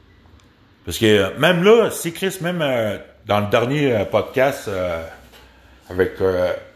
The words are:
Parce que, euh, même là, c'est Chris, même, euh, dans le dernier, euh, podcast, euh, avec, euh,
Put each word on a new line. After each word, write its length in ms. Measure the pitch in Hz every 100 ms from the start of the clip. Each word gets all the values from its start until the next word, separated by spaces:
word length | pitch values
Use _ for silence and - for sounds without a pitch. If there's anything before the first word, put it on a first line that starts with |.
| _ _ _ - _ _ _ _
Parce 140 | - 87
que, 80 | 110
euh, 320 | 104 95 -
même 240 | 156 170
là, 240 | 185 233 190
c'est 220 | - 170
Chris, 240 | 165 190 180
même, 180 | 165 180
euh, 380 | 147 127 107 98 - -
dans 160 | - 104
le 60 | 101
dernier, 440 | 120 117 147 139
euh, 120 | 113
podcast, 640 | - 107 - 127 135 139 -
euh, 340 | 95 90 82 80 - - - - _ _ _ -
avec, 320 | 90 90 -
euh, 320 | 95 90 90 - -